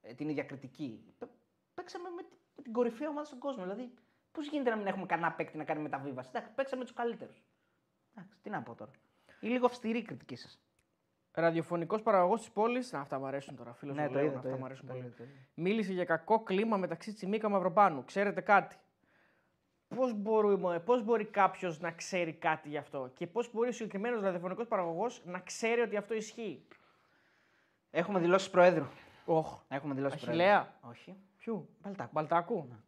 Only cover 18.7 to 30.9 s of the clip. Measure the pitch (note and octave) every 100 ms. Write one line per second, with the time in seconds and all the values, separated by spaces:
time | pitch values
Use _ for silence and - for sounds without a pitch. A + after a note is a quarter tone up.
18.7 | - _ _ _ _ _ _ _ _ _
19.7 | _ _ A3 C4 G#3+ G3+ A3 G#3 G3 F#3
20.7 | E3+ E3+ B3 G#3+ A#3 G#3+ G#3 F#3+ F#3+ F#3
21.7 | D#3 E3+ E3 - F#3+ E3+ D#3 E3 D#3 D3+
22.7 | D3 C#3 C#3+ B2+ - E3+ G#3 A#3 G#3+ B3
23.7 | A#3 G#3+ F#3+ A3 A#3+ G3 F3+ F3 F#3+ A#3
24.7 | G#3+ F3 E3 A3+ A#3+ E3+ F3 - - A3+
25.7 | A#3 A#3 G3+ G3+ A3 G#3+ - A3 C#3+ -
26.7 | - _ _ _ _ _ _ _ _ _
27.7 | _ _ D3 F3 G3 E3+ F#3 F#3 F3+ F3+
28.7 | E3+ C#3 - - - - E3 D#3 - _
29.7 | C#3 C#3+ C3+ C#3 C3+ - E3 F3+ G3+ -
30.7 | - A#2+